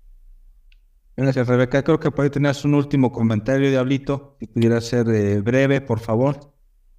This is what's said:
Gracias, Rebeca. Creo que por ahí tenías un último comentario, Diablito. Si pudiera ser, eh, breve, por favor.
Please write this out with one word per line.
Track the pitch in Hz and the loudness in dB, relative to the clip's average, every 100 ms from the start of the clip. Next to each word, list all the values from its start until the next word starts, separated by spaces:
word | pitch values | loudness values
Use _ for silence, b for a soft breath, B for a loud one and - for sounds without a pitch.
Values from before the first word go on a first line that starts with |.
| - - - - - - - - _ _ _ | -20 -20 -20 -20 -20 -20 -20 -20 _ _ _
Gracias, | - 135 131 123 | -4 0 0 2
Rebeca. | 123 127 139 | 2 2 0
Creo | 131 156 | 0 0
que | 151 | 0
por | 139 | -2
ahí | 143 | -2
tenías | 143 143 139 | 0 -2 0
un | 147 | 0
último | 143 143 143 127 | 0 2 2 0
comentario, | - 113 107 107 135 139 | 0 0 0 0 0 2
Diablito. | 131 127 135 139 139 - - | 0 0 -2 -4 -8 -8 -18
Si | - | -8
pudiera | 117 113 117 | 0 2 2
ser, | 113 123 113 | -2 -2 0
eh, | 107 101 104 | 2 2 0
breve, | 104 131 135 139 | 0 2 2 0
por | 139 110 | -2 -6
favor. | - 113 135 147 - _ _ _ _ | -2 0 0 -4 -12 _ _ _ _